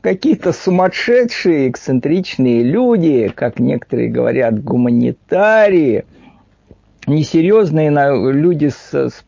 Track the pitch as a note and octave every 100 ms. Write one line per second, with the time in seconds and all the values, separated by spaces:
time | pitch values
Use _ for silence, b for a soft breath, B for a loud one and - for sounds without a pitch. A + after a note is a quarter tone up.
0 | F#3 F#3+ D4+ - F3+ D#3+ F#3+ F3+ F#3 -
1 | - B3 A#3+ - F#3 D#3 C3 - - C3
2 | C#3+ F3+ F#3 - B2+ A#2 B2 G#3 B3 A3+
3 | E3 C3 G#2 - B2 - B2+ B2+ - B2
4 | A#2 A#2+ A#2+ C3 A#2 G#2+ - B2 B2 A#2+
5 | B2 A#2+ - F3+ G#3+ A3 G#3 F3+ C#3 G#2
6 | - b b b b _ _ - _ _
7 | - D3+ C#3+ E3 F3 A3 F#3 D#3 D3+ D3
8 | C#3 B2+ B2+ C#3 E3+ D#3+ D3 - - C#3+
9 | B2+ -